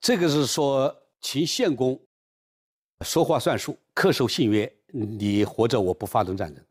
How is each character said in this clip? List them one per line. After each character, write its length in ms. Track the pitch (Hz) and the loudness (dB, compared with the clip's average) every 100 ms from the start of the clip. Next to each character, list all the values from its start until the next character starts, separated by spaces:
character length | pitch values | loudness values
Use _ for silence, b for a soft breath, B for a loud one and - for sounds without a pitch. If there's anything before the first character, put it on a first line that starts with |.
这 160 | - 233 | 0 2
个 100 | 170 | 2
是 180 | 143 131 | 2 0
说 480 | - 143 135 139 - _ _ | 0 0 2 0 -2 _ _
秦 260 | - 135 160 | -8 -2 -2
献 260 | - 226 | 0 0
公 240 | 127 127 135 _ _ _ _ _ _ _ _ _ - | 0 -2 -2 _ _ _ _ _ _ _ _ _ -14
说 220 | - 160 | -4 0
话 160 | 151 147 | 2 2
算 180 | 170 120 | 0 -2
数， 200 | - - _ | -4 -12 _
恪 180 | - 190 | 0 2
守 160 | 143 120 | 2 0
信 220 | - 120 | 0 2
约， 200 | 104 104 _ _ | 2 0 _ _
你 580 | 131 104 110 101 101 104 | -8 -6 -4 0 2 0
活 200 | - 113 | 0 0
着 140 | 120 | 2
我 140 | 92 | 0
不 120 | 90 101 | -2 -2
发 180 | 117 | -2
动 120 | 92 95 | -2 -4
战 180 | 87 | -8
争， 120 | 69 - | -10 -20